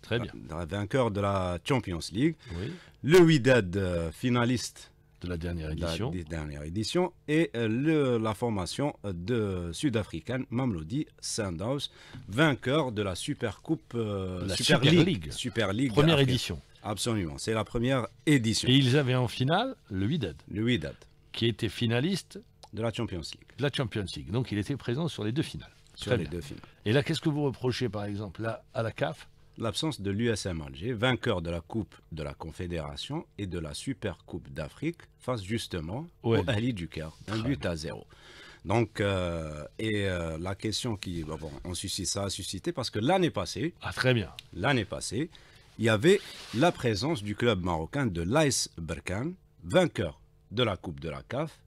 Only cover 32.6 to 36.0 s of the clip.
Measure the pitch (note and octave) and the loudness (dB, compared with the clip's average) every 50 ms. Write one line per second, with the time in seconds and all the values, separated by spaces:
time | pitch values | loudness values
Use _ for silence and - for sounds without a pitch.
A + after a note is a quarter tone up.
32.6 | F#2 F2 F2 E2 D2 D2 D2 C#2+ - - C#3 E3 - _ _ - G2+ F#2 E2+ F2 | -6 -6 -4 -6 -6 -6 -8 -10 -8 -8 -8 -8 -8 _ _ -8 -8 -6 -6 -6
33.6 | D#2 D2+ C#2+ - - C3+ C3+ - - G#2 E2 - - - - F2+ - - C#2 D2+ | -6 -6 -10 -8 -6 -6 -6 -4 -4 -6 -6 -6 -12 -10 -10 -10 -10 -10 -8 -8
34.6 | D#2 C#2 - - - D#3+ E3+ - - - _ _ - - B2+ A2+ F#2+ F#2 A#2 A2 | -8 -8 -8 -6 -6 -6 -6 -6 -18 -20 _ _ -6 -4 -4 -4 -2 -4 -4 -4
35.6 | - - - F2 D2+ D#2+ G2 C3 | -4 -4 -6 -6 -4 -4 -6 -8